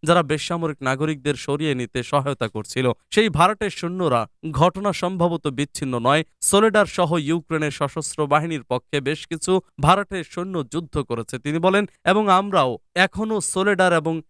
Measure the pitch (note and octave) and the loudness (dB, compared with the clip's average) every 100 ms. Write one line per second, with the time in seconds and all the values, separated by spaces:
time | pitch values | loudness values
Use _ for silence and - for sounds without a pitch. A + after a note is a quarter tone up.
0 | D3+ E3+ C#3+ D3+ - E3+ D#3+ D3 C3 C3+ | 4 2 2 -2 -2 -4 -4 -4 -4 -2
1 | D#3 D3+ C3+ C#3 - C#3+ D#3 B2+ A#2+ C3 | -2 -2 -4 -4 -2 -2 -2 -2 -4 -6
2 | A#2+ C#3+ C#3 C#3 A2+ A2 G#2 - B2+ A2+ | 0 0 0 -2 -4 -6 -6 -2 -2 -2
3 | _ - A3 C#3+ F3+ G#3+ G#3 - E3+ F3+ | _ 2 2 4 2 2 -6 -6 -6 -2
4 | E3+ B2 A2 _ D#3+ C#3 E3+ F#3+ G3+ - | 0 0 -2 _ -8 2 2 2 -4 -2
5 | F#3 F#3+ F3 E3 D3+ B2+ C#3+ - C#3 B2 | -4 0 0 0 -4 -4 -6 -4 -6 -2
6 | A#2+ D3 D#3 _ - G3 A3 G#3 G3+ - | 2 0 0 _ 2 4 4 4 2 2
7 | E3 E3+ C#3+ E3 D3+ D#3+ D3+ - C#3 - | 0 0 0 -4 -2 -2 -2 -2 -4 -4
8 | D3+ - D3 D3 E3 D#3 A#2 B2 _ C#3+ | -8 -4 0 2 0 -6 -4 -6 _ -4
9 | C3+ D3+ - D#3+ - F#3 - - D3 F#3+ | -2 -4 -6 -8 0 0 0 0 4 4
10 | G3+ F#3+ D#3+ - F#3 F3+ C3 D3 E3 D3+ | 2 -8 -8 -8 -6 -6 -4 -8 -6 -6
11 | C3+ A#2 A2 B2+ C#3+ D#3+ F3+ F#3+ G#3 _ | -4 -6 -6 -8 -4 0 2 2 -2 _
12 | - G3 G#3 F#3 G3+ F#3+ C3 A2+ _ F3 | 2 2 4 2 4 0 0 -2 _ 0
13 | F#3+ F#3 A3 G#3+ - F#3+ G3 F#3+ F#3 E3+ | 0 0 -4 -2 -2 0 0 2 2 2
14 | D#3 D#3+ | 0 -6